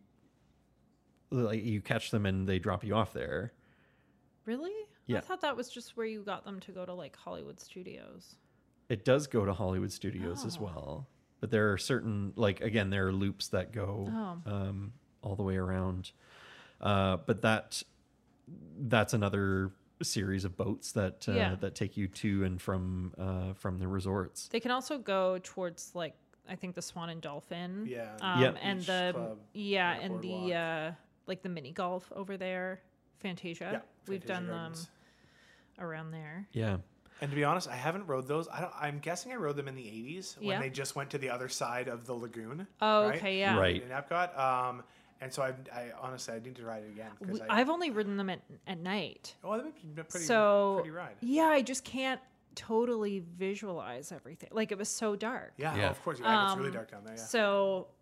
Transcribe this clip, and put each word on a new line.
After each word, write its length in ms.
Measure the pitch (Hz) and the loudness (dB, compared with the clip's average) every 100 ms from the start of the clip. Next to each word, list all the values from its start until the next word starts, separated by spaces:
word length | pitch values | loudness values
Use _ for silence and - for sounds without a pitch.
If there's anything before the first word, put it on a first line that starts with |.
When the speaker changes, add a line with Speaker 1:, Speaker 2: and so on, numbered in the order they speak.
| _ _ _ _ _ _ _ _ _ _ _ _ - | _ _ _ _ _ _ _ _ _ _ _ _ -2
Speaker 1:
like, 340 | 131 113 110 | 2 2 2
you 160 | 110 104 | 0 0
catch 300 | - 113 - | 2 0 2
them 140 | 113 | 4
and 240 | 101 95 95 | 4 4 4
they 100 | 95 | 2
drop 260 | 104 92 | 2 0
you 100 | 107 | 2
off 180 | 104 107 | 2 2
there. 400 | - 62 76 113 _ _ _ _ _ _ _ _ _ | 0 -2 -2 -4 _ _ _ _ _ _ _ _ _
Speaker 2:
Really? 280 | - 247 339 427 415 _ - | -8 -6 -4 -6 -10 _ -4
Speaker 1:
Yeah. 120 | - | -4
Speaker 2:
I 20 | |
thought 200 | - 370 | -2 -2
that 140 | 302 240 | -2 -2
was 120 | 247 | -6
just 260 | 247 - - | -10 -12 -6
where 100 | 226 | -6
you 160 | 220 | -6
got 220 | 202 180 | -6 -6
them 160 | - 190 | -8 -12
to 120 | - | -10
go 120 | 185 180 | -10 -8
to, 80 | |
like, 220 | 180 143 - | -10 -12 -12
Hollywood 440 | 175 - - - | -10 -10 -10 -14
Studios. 760 | - 185 185 - 53 - - - _ _ _ _ - | -16 -14 -12 -14 -16 -18 -20 -20 _ _ _ _ -4
Speaker 1:
It 160 | 107 | 0
does 220 | - 139 143 | 4 4 4
go 180 | 117 | 2
to 80 | 98 | 4
Hollywood 400 | 95 95 92 95 | 2 2 2 0
Studios 520 | - 95 92 90 92 | -4 -4 -4 -4 -4
as 120 | 254 170 | -6 -6
Speaker 2:
Oh. 60 | |
Speaker 1:
well. 440 | 101 78 71 78 135 _ _ - | -6 -6 -8 -10 -12 _ _ -8
But 100 | 107 | 2
there 220 | 110 107 | 6 6
are 60 | 95 | 4
certain, 540 | - 127 113 104 98 104 | 2 0 2 0 -2 4
like, 240 | 107 92 | 4 4
again, 300 | 113 110 98 | 2 2 2
there 180 | 98 95 | 2 4
are 40 | |
loops 360 | 95 98 - - | 2 0 -2 -2
that 240 | 98 90 | 0 0
go, 360 | 110 104 101 98 | -4 -2 -2 -2
Speaker 2:
Oh. 400 | 220 202 170 131 | -4 -4 -6 -4
Speaker 1:
um, 400 | 101 98 98 104 - _ - | -2 -2 -2 -6 -10 _ -10
all 140 | - 98 | -6 0
the 60 | |
way 140 | 98 95 | 2 2
around. 560 | 92 92 92 92 92 - - - - - - - | 2 2 0 -2 -6 -14 -20 -20 -20 -20 -20 -2
Uh, 380 | 98 98 95 90 | 4 6 6 4
but 240 | - 98 | 2 4
that, 400 | 110 110 - - - _ _ _ _ _ - 165 80 175 | 6 4 0 -8 -8 _ _ _ _ _ -20 -18 -14 -6
that's 340 | 123 113 104 | 4 6 6
another 600 | 117 101 101 98 95 95 - _ - | 4 4 4 4 4 2 -2 _ -6
series 420 | - 110 98 95 | -2 0 2 2
of 120 | 92 - | 0 -2
boats 360 | 92 110 - | -2 -2 -2
that, 360 | 113 92 - - | 0 0 0 2
uh, 40 | |
Speaker 2:
Yeah. 220 | 95 95 95 | 4 4 2
Speaker 1:
that 180 | 98 | -2
take 220 | - 98 - | -2 -2 -2
you 100 | 95 | -4
to 360 | - 107 98 | 0 2 4
and 160 | 95 92 | 2 0
from, 500 | - 92 92 90 90 - | -2 0 0 -2 -4 -4
uh, 360 | 95 92 95 | -2 -2 -4
from 240 | 95 98 90 | -4 -4 -2
the 100 | 92 | 0
resorts. 600 | 95 95 98 92 - - | 0 0 0 -2 -8 -6
Speaker 2:
They 120 | 233 | -4
can 100 | 247 | 0
also 280 | 254 254 294 | -2 -2 -4
go 400 | 202 190 185 185 | 0 2 2 0
towards, 520 | - - 180 170 - | -4 -6 -6 -6 -10
like, 220 | 175 160 - _ _ - | -6 -8 -10 _ _ -12
I 60 | |
think 200 | 185 180 175 | -8 -8 -8
the 60 | |
Swan 280 | - 175 170 | -8 -6 -6
and 100 | 165 | -6
Dolphin. 680 | 156 147 - 175 180 190 220 | -8 -8 -8 -6 -6 -6 -6
Speaker 3:
Yeah. 300 | 123 110 220 | -4 -6 -4
Speaker 2:
Um, 200 | 190 180 | 2 6
Speaker 1:
Yep. 180 | 131 - | 6 4
Speaker 2:
and 180 | 196 190 | -2 -2
Speaker 3:
Beach 60 | 180 | 0
Speaker 2:
the, 240 | 185 180 | 2 2
Speaker 3:
Club, 240 | 151 113 107 - | 0 -4 -8 -12
Speaker 2:
yeah, 400 | 208 202 196 175 | -6 0 4 4
Speaker 3:
Park 100 | 165 | 2
Speaker 2:
and 180 | 190 180 | -2 -4
the, 60 | 180 | -4
Speaker 3:
Boardwalk. 640 | 185 180 170 165 160 156 | -2 0 0 0 -2 -4
Speaker 2:
uh, 0 | 165 _ _ - | -8 _ _ -8
like, 160 | 185 | -6
the 60 | 190 | -6
mini 240 | 170 131 | -8 -8
golf 400 | 175 180 180 - | -4 -2 -2 -6
over 220 | - 196 190 | -10 -8 -6
there, 460 | 185 185 185 185 _ _ _ _ | -4 -2 -4 -6 _ _ _ _
Fantasia. 520 | 185 175 180 165 170 | -6 -6 -6 -6 -4
Speaker 3:
Yeah, 80 | 220 - _ - | -6 -8 _ -8
Speaker 2:
We've 160 | 190 | -6
Speaker 3:
Fantasia 40 | - | -4
Speaker 2:
done 200 | 180 175 | -4 -4
Speaker 3:
Gardens. 380 | 170 165 165 170 _ _ _ _ _ - - _ - | -6 -6 -10 -12 _ _ _ _ _ -20 -20 _ -12
Speaker 2:
them 100 | 175 | -8
around 240 | 156 160 | -8 -8
there. 360 | 160 151 175 202 | -10 -10 -12 -6
Speaker 1:
Yeah. 260 | 120 110 92 - _ - - | -2 0 0 -4 _ -18 -6
Speaker 3:
And 80 | 143 | -2
to 40 | |
be 100 | 143 | 2
honest, 220 | 147 175 170 | 4 4 0
I 80 | 120 | -4
haven't 300 | 147 190 180 | -2 -2 -2
rode 220 | 131 131 | -2 0
those. 180 | 151 170 | -2 -2
I 120 | 139 | -6
don't, 120 | 180 - | -6 -4
I'm 200 | 147 147 | -4 -2
guessing 340 | 156 180 254 | -4 -6 -6
I 40 | 254 | -4
rode 200 | 151 147 | -2 -2
them 100 | 135 | -4
in 60 | |
the 140 | 131 110 | -8 -10
eighties 480 | 110 123 180 185 - | -10 -10 -10 -10 -6
when 100 | 208 | -2
Speaker 2:
Yeah. 100 | 190 | -2
Speaker 3:
they 80 | 135 | -2
just 260 | 127 135 | -4 -4
went 160 | 143 135 | -4 -4
to 80 | 143 | -4
the 120 | 131 | -2
other 180 | 123 127 | -4 -4
side 400 | - 123 123 127 | -2 -2 -2 -4
of 160 | 117 120 | -6 -6
the 60 | |
lagoon, 540 | 120 117 113 110 147 196 - | -6 -6 -8 -8 -8 -10 0
Speaker 2:
Oh, 260 | 214 214 214 | 6 6 6
Speaker 3:
right? 80 | 208 | 4
Speaker 2:
okay, 220 | 196 190 | 0 2
yeah. 200 | 196 190 | 4 6
Speaker 1:
Right. 240 | - 175 | 6 4
Speaker 3:
In 60 | 123 | -2
Epcot. 500 | 135 143 170 175 139 | -6 -2 0 0 2
Um, 460 | 131 127 127 120 - - _ - | 2 2 0 -4 -12 -20 _ -12
and 120 | 131 | -8
so 100 | 143 | -2
I, 120 | 131 127 135 | -2 -2 -8
I 180 | 123 120 117 | -10 -8 -8
honestly, 340 | 127 127 - | -8 -8 -8
I 40 | 113 | -8
need 160 | 123 127 | -10 -10
to 80 | |
ride 180 | 113 110 | -8 -8
it 60 | 107 | -8
again 200 | 104 110 - | -12 -12 -10
'cause 220 | 190 214 | -6 -6
Speaker 2:
We, 80 | 220 | 2
Speaker 3:
I 120 | 220 | 2
Speaker 2:
I've 100 | 262 | 4
only 200 | 339 339 | 2 0
ridden 260 | 214 202 202 | 0 0 -2
them 100 | 190 | -2
at, 120 | 175 - 143 - | -6 -10 -16 -10
at 120 | 175 | -6
night. 560 | 180 202 147 - - - | -4 -2 -4 -8 -18 -12
Speaker 3:
Oh, 140 | 175 220 | -6 -4
that'd 160 | 302 | -6
be 260 | - 165 151 | -12 -14 -12
a 40 | |
pretty, 220 | 160 180 160 | -8 -4 4
Speaker 2:
So, 500 | 226 208 202 202 190 | 6 8 8 6 4
Speaker 3:
pretty 100 | 165 | 0
ride. 240 | 165 151 98 | -4 -10 -4
Speaker 2:
yeah, 240 | 240 294 320 | 2 6 8
I 160 | 294 | 6
just 220 | 240 262 | 4 -4
can't 360 | - 254 262 254 - _ _ | -4 -2 -2 -2 -8 _ _
totally 680 | - - 226 247 226 208 196 170 175 | -12 2 4 4 2 0 -2 -6 -4
visualize 760 | 190 202 208 165 104 123 165 | -4 -4 -6 -6 -6 -8 -10
everything. 380 | 160 123 165 - | -12 -14 -16 -6
Like, 200 | 220 214 | -2 -2
it 60 | 196 | -2
was 100 | 208 | -2
so 280 | - 220 208 | 0 0 0
dark. 380 | 220 254 - - | -2 -4 -8 -4
Speaker 3:
Yeah, 180 | 151 151 | -2 2
Speaker 1:
Yeah. 140 | 101 | 0
Speaker 3:
of 120 | - | 0
course. 160 | 180 135 | -4 0
Yeah, 60 | 220 | 4
it 200 | 220 196 | 6 6
gets 80 | 190 | 4
really 100 | 139 | 0
Speaker 2:
Um, 60 | |
Speaker 3:
dark 160 | 117 110 | -4 -8
down 140 | 104 | -12
there, 100 | 104 113 | -12 -12
yeah. 60 | |
Speaker 2:
so 640 | 113 233 208 202 196 185 175 - | 0 4 6 6 4 2 -4 -16